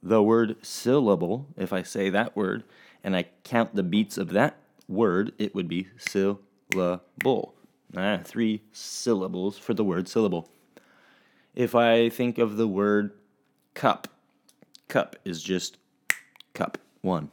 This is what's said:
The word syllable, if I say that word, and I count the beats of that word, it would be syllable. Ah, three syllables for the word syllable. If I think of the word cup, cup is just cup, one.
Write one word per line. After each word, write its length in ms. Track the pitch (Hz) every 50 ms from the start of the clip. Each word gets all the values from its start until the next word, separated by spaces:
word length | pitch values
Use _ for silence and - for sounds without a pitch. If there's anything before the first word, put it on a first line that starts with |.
The 200 | - 90 110 110
word 340 | 104 104 113 113 117 107 110 -
syllable, 840 | - - - - - 117 127 147 135 110 101 87 85 87 95 123 139 139 -
if 160 | - 101 90
I 100 | - 92
say 280 | 90 - - - 98 98
that 260 | 92 101 110 - -
word, 280 | - 107 92 95 - 113 _ _ - - - - _
and 140 | _ 98 95
I 100 | 92 87 - _ _ _
count 300 | - 127 117 113 113 -
the 80 | 104
beats 360 | 95 90 82 104 110 101 - -
of 120 | 95 82
that 260 | 87 98 120 151 - - _ _ _ _ _ _
word, 440 | 101 92 117 104 87 92 101 - - _
it 160 | 104 104 -
would 140 | 95 92 82
be 200 | 78 87 92 - -
syllable. 1600 | - - - - 101 98 98 101 98 - _ _ _ _ _ - 95 90 87 90 90 _ _ _ - - 127 131 107 - - - _ _ _ _ _ _ _ -
Ah, 240 | 92 92 101 104 92 87
three 380 | - - 113 117 110 107 107 - _
syllables 880 | _ - - - - - - 123 117 98 92 92 90 92 92 98 101 -
for 160 | - - 117
the 100 | 98 110
word 240 | 98 90 87 92 -
syllable. 400 | - 113 110 101 87 85 82 - _ _ _ _ _ - _ _ _ _ _ _ _ _ _ _ _ _ _ _ _
If 200 | - 123 117 -
I 340 | 120 117 117 113 117 117 117
think 300 | 113 - 123 123 117 -
of 180 | 117 110 104
the 120 | 104 113 110
word 440 | 98 95 101 104 104 104 104 104 - - _ _ _ _ _ _ _ _ _ _ _
cup, 340 | - - 131 104 - - - _ _ _ _ _ _ _ _ _ _ _ _ _ - _ _
cup 280 | - 131 85 - - - _
is 180 | 101 87 80
just 340 | 78 85 95 90 - - - _ _ _ _ _ _ _ - - - _ _ _ - _ _
cup, 240 | - 95 - - - _ _ _ _
one. 280 | _ 92 92 82 76 73